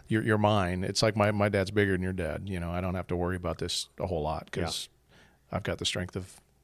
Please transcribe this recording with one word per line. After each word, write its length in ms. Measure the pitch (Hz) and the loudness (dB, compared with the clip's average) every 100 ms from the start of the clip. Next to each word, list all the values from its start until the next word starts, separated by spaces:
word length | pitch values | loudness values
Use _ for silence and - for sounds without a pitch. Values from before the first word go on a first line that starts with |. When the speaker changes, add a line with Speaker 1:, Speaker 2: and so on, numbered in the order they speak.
| - | -2
Speaker 1:
you're, 140 | 110 | 0
you're 140 | 110 107 | 2 4
mine." 460 | 104 107 90 90 | 4 4 2 0
It's 180 | 95 98 | -2 2
like, 140 | 113 107 | 2 4
"My, 160 | 104 | 4
my 180 | 107 104 | 4 2
dad's 220 | 98 95 | 2 2
bigger 220 | 104 101 | 2 4
than 100 | 92 | 2
your 100 | 92 | 0
dad." 300 | 92 80 76 98 | -2 -2 -4 -4
You 140 | 92 | -4
know, 100 | 85 | -4
I 80 | 90 | -2
don't 140 | 92 90 | -2 -4
have 120 | 87 | -2
to 80 | 87 | -2
worry 200 | 87 90 | 0 -2
about 220 | 85 82 | -4 -4
this 320 | 87 - - - | -4 -4 -6 -6
a 60 | 92 | -2
whole 160 | 85 | -2
lot 300 | 76 78 - | -2 -4 -6
'cause 360 | - 82 - - _ _ - - _ _ | -4 -4 -4 -10 _ _ -20 -20 _ _
Speaker 2:
Yeah. 60 | - | -6
Speaker 1:
I've 60 | |
got 160 | 101 85 | -4 -4
the 60 | 90 | -4
strength 300 | 101 90 98 | -4 -4 -6
of 240 | 92 - _ _ | -10 -14 _ _